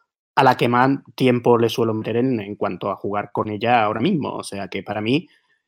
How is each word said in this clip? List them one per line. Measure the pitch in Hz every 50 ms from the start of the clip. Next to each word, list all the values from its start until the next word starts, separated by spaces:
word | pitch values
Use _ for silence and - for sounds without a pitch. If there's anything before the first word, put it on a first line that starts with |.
| _ _ _ _ _ _ -
a | - 135
la | 127 123
que | - - 120
más | 120 120 131 135 139 139 - - -
tiempo | - 131 127 120 120 - 123 120
le | 117 117
suelo | 110 - - 117 110 110
meter | 110 107 - 110
en, | 117 127 131 127 107
en | 98 101 104
cuanto | - 104 98 92 85 - 101
a | 92
jugar | - - 101 101 101 101 - -
con | 123 107 107
ella | 104 101 117 120 123 117 107
ahora | 104 110 110
mismo. | 120 185 202 147 110 98 -
O | - 98
sea | - 98 98 98 90
que | - 98 92
para | - 104 107
mí | 107 113 135 156 185 - _ _ _ _ _ _ _